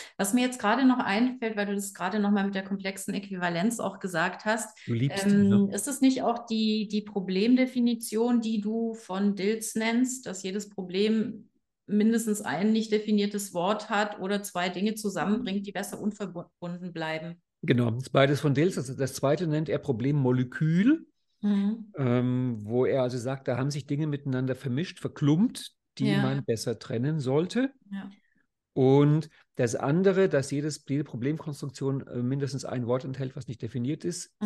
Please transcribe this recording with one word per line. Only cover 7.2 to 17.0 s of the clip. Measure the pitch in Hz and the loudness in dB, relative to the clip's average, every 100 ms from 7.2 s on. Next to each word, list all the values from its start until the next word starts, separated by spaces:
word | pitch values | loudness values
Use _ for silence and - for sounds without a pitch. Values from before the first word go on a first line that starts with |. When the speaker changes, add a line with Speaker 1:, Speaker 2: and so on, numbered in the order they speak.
| 185 185 226 254 254 247 240 226 - 214 240 240 | -2 2 4 4 4 2 0 0 -2 0 2 2
Speaker 1:
die | 220 220 | 0 -2
du | 202 226 226 220 | -2 -2 -2 -6
von | - 185 202 202 | -6 0 0 2
Dills | 196 220 - 220 | 0 -2 -4 -2
nennst, | 220 233 254 - - | 0 2 0 -2 -8
dass | 190 | -8
jedes | 190 202 208 | -6 -6 -6
Problem | - 175 180 220 220 - - - _ _ _ - | -8 -4 2 2 2 0 -6 -16 _ _ _ -2
mindestens | 208 220 233 220 202 | 2 4 4 2 -2
ein | - 147 214 | -2 0 2
nicht | 220 220 | 2 2
definiertes | 214 214 208 202 208 202 | 0 2 2 2 -2 -6
Wort | 180 180 214 - | -2 0 -2 -2
hat | 208 208 - | -2 -2 -4
oder | 190 202 | -4 -4
zwei | 202 180 185 | -4 -4 -4
Dinge | 175 214 214 | -2 -2 -2
zusammenbringt, | 202 175 165 220 190 196 202 | -4 -2 0 0 -2 -4 -6
die | |
besser | 190 202 - | -8 -8 -6
unverbunden | 208 202 190 170 165 _ 175 175 180 | -6 -4 -8 -8 -14 _ -10 -8 -10
bleiben? | 165 | -6